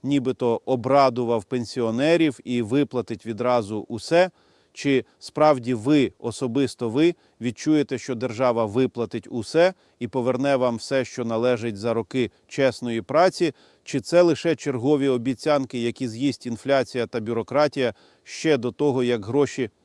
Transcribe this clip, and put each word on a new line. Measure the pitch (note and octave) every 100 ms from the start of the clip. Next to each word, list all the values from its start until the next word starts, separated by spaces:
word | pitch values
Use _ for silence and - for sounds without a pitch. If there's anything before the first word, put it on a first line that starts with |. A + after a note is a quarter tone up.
нібито | C3 C#3+ C3 B2 B2 A2+ -
обрадував | B2+ B2 C#3 C3+ A#2+ A#2 A#2
пенсіонерів | - B2+ A2+ C3 A#2 A2+ D3 E3+ D#3+ -
і | - A#2+
виплатить | G#2+ C3+ C#3+ B2+ A2 G#2+ A2+
відразу | G#2 B2 B2 G2+ G#2+ -
усе, | A2+ - E3 F#3 _ _ _ _
чи | - C#3+ C3 - _
справді | - - D3+ C#3 A#2+
ви, | A#2+ A2+ D3+ A#2 _
особисто | A#2+ - C3 B2 C3 - A#2+
ви, | A#2+ E3+ E3+ _ _
відчуєте, | A#2+ A2+ D#3 D3+ C3+ C3
що | - A#2+
держава | A#2+ A2 B2+ A2+ G#2+
виплатить | A2 C3 - A2 A#2 -
усе | A#2+ G#2+ D#3+ F3+ F#3 _ _
і | A#2+
поверне | C3 A#2+ B2 C#3 C3+
вам | B2 A2+
все, | - C3+ A#2+
що | - A#2
належить | A2+ B2 A#2+ A#2 G2+
за | A#2
роки | A2+ A2 C3 A2+ _ _
чесної | - C3+ - B2 A2+
праці, | G2+ C#3 F#3 - E3+ - _ _
чи | - C#3
це | - E3+
лише | F3 D3+ E3+ D3
чергові | D3 B2+ B2+ D3 C#3
обіцянки, | B2 A#2 B2 D#3 D3 B2+ B2+
які | A#2 A2+ B2+
з'їсть | A2 C#3+ - B2
інфляція | A2+ C3 C#3 A#2+ B2+ A2+
та | A#2
бюрократія | A2 A2+ G#2+ C3+ D3+ C#3+ B2 - _ _
ще | - - D#3+ C#3
до | A#2+
того, | - D3 C3
як | B2 A#2 G2+
гроші | C3+ C#3 - A#2 _